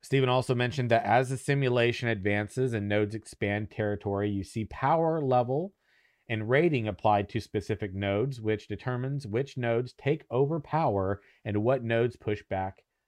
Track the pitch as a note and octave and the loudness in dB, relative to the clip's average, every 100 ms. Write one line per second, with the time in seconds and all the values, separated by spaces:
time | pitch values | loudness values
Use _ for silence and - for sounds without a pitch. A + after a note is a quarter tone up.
0 | - C3+ B2+ B2+ A#2+ B2 B2 B2+ B2 A2+ | 0 2 4 2 2 0 0 0 2 2
1 | G#2 A#2 C3 C3+ - C#3 C3+ B2 A#2 A#2 | 4 2 2 -4 -2 0 2 4 2 2
2 | A#2+ A2 G2 G#2 G#2 - C3 A2+ G2+ G#2 | -2 0 0 0 -2 -2 -2 -2 0 0
3 | G#2 G#2+ - - G2+ G#2 G#2+ - G#2+ G#2 | 0 -4 -12 -4 -2 -2 -4 -4 -2 -2
4 | G#2 G2 G#2 G2+ F#2 A2 G#2 - C3+ E3 | -2 -2 0 -2 -4 -6 -8 -4 0 2
5 | E3 D#3+ C#3 B2 A#2+ C#3 F#3+ _ _ _ | 2 0 2 2 2 -2 -4 _ _ _
6 | _ _ _ A2 A2 C3+ F3 C#3+ G#2+ F#2+ | _ _ _ -4 0 2 2 0 -2 0
7 | A2 G#2 G2+ A2+ - G#2+ - G#2+ G#2 F#2+ | 2 2 2 -4 -4 -6 -4 -4 -4 -4
8 | G2+ G2+ C3 B2 G#2+ G#2+ - G#2 - B2 | 0 0 -2 -2 -2 -2 -4 -8 -4 -4
9 | C3 C#3+ A2+ G#2+ C#3 - A#2+ A#2 B2 - | -4 -6 -4 -4 -4 -4 0 0 -2 -4
10 | C#3 D#3+ - A#2+ C#3 E3 - D#3 D#3 G2+ | -2 -2 -2 0 0 0 -2 0 2 2
11 | F#2+ G2+ _ _ B2 G#2 A2 C3+ A#2 A2+ | 0 -2 _ _ -4 0 2 0 2 2
12 | A#2+ - - G#2+ - F#2+ F#2+ - _ _ | 2 -2 -4 -4 -4 -4 -4 -8 _ _